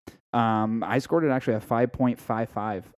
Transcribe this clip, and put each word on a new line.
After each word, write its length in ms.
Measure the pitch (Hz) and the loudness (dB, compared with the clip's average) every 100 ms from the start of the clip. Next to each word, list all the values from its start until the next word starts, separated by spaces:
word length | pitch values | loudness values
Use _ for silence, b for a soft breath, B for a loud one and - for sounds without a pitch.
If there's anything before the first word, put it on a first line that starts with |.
| - B _ | -20 B _
Um, 500 | 120 113 110 110 113 90 | 0 2 2 0 -2 0
I 120 | 123 | -2
scored 260 | - 165 | 0 0
it 60 | 156 | 2
actually 240 | 131 131 | 0 0
a 60 | 110 | -2
five 300 | - 117 123 | 0 0 0
point 280 | - 123 113 | 2 0 0
five 320 | - 113 113 | -4 -4 -4
five 420 | 110 107 98 - | -4 -4 -6 -10